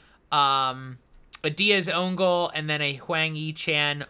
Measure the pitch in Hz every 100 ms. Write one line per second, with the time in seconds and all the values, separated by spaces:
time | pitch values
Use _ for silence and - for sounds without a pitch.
0 | _ _ _ 151 139 135 131 131 131 123
1 | _ - - - 156 151 202 196 175 170
2 | 185 180 185 175 175 156 151 151 143 131
3 | - 160 160 156 156 156 - 147 147 143